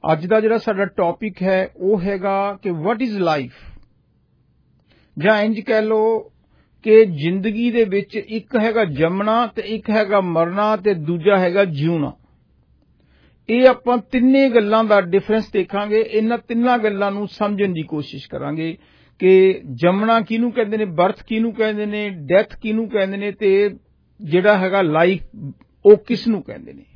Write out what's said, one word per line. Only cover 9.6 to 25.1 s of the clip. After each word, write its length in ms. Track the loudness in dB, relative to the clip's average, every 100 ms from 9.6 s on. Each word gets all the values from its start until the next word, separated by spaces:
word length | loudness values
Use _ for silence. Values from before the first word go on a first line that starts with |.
ਇੱਕ 240 | -8 -8 -2
ਹੈਗਾ 320 | -2 2 0
ਮਰਨਾ 540 | 0 0 0 0 0
ਤੇ 180 | 0 0
ਦੂਜਾ 440 | -2 -4 0 2 2
ਹੈਗਾ 280 | 2 0
ਜਿਉਣਾ। 480 | 0 0 -2 -2 -4 -8 _ _ _ _ _ _ _ _ _ _ _ _ -2
ਇਹ 180 | 4 6
ਆਪਾਂ 300 | 4 -2 -2
ਤਿੰਨੇ 520 | -2 0 4 4 4
ਗੱਲਾਂ 340 | 2 2 0
ਦਾ 180 | 4 2
ਡਿਫਰੈਂਸ 500 | 2 -2 0 -2 -2
ਦੇਖਾਂਗੇ। 540 | -4 -4 -6 -2 -2 0
ਇਹਨਾਂ 260 | -2 -2 -4
ਤਿੰਨਾਂ 400 | -4 0 2 2
ਗੱਲਾਂ 340 | 0 -2 -4
ਨੂੰ 160 | -4 -8
ਸਮਝਣ 460 | -4 -4 -2 -2
ਦੀ 80 | -4
ਕੋਸ਼ਿਸ਼ 480 | -6 -8 -8 -14 -14
ਕਰਾਂਗੇ 480 | -10 -8 -6 -8 -10 _ _ _ _
ਕਿ 420 | 4 6 6 2 -8
ਜੰਮਣਾ 500 | -2 0 2 2 0
ਕਿਹਨੂੰ 300 | 0 -2 -2
ਕਹਿੰਦੇ 260 | -2 -4 -4
ਨੇ, 80 |
ਬਰਥ 380 | -4 0 -2 -2
ਕਿਹਨੂੰ 300 | -6 -2 -2
ਕਹਿੰਦੇ 320 | -2 -4 -2
ਨੇ, 240 | -6 -6 -8
ਡੈਥ 460 | -10 0 0 0
ਕਿਹਨੂੰ 340 | -8 -4 -4 -2
ਕਹਿੰਦੇ 280 | -2 -2 -4
ਨੇ, 140 | -8
ਤੇ 440 | -2 2 2 0 -4 _ _ _ _
ਜਿਹੜਾ 360 | -2 2 4 2
ਹੈਗਾ 240 | 2 0
ਲਾਈਫ, 400 | 2 2 2